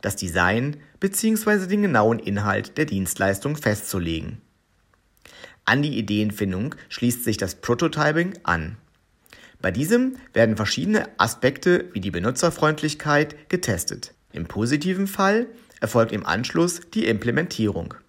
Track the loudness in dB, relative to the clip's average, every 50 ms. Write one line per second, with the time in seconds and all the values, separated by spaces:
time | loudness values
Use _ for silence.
0 | -4 -4 -6 -4 -6 -4 0 2 2 4 2 2 0 -2 -6 -8 -14 -20 _ _
1 | -4 -2 -2 0 2 2 2 2 2 2 2 2 2 0 0 2 2 2 4 4
2 | 4 4 4 2 -2 -4 -2 0 0 0 0 0 -2 -4 -2 -2 -2 -2 0 -4
3 | -2 -4 -2 0 2 0 0 0 -2 -4 -6 -2 0 -2 -2 -2 -4 -6 -4 -4
4 | -4 -2 -4 -6 -6 -10 -12 -14 _ _ _ _ _ _ _ _ _ _ _ _
5 | _ _ _ _ _ -20 -20 -20 -20 -20 -20 _ _ 0 2 2 2 0 0 -2
6 | -2 0 0 0 0 0 0 -2 -2 -2 -2 -2 -4 -6 -8 -10 -16 -14 -8 -2
7 | 0 0 0 0 -2 -2 -2 -2 -2 -4 -6 -8 -2 -2 0 0 0 -2 0 0
8 | 0 2 2 2 0 -2 -4 -8 _ -2 -2 -2 -2 -6 -10 -14 _ _ _ _
9 | _ _ _ _ _ _ -20 -20 -20 -20 _ _ -4 -2 0 0 0 2 4 4
10 | 4 2 -2 -8 -18 -4 _ 4 4 4 4 2 0 -2 0 -2 0 2 2 2
11 | 0 -2 0 0 0 0 0 2 0 0 0 2 2 2 4 4 2 -2 -8 -6
12 | -6 -4 -4 -2 -2 -2 0 2 0 0 2 2 0 0 2 0 -2 -4 -4 -4
13 | -2 2 2 2 2 0 -4 -16 -6 _ -4 -2 0 -2 -2 -2 -2 -6 -6 -8
14 | -12 -14 _ _ _ _ -10 -10 -10 -6 -2 -2 0 0 0 0 0 0 0 0
15 | -2 -4 0 0 2 4 4 2 0 -2 -8 -20 -20 _ -8 -6 -6 0 4 4
16 | 4 4 2 -4 -2 -2 -2 -2 -2 -2 2 2 2 2 0 -6 -12 -6 -4 0
17 | 2 2 0 2 0 0 0 0 -2 -2 -2 -2 0 0 0 -2 -6 -8 -12 -16
18 | _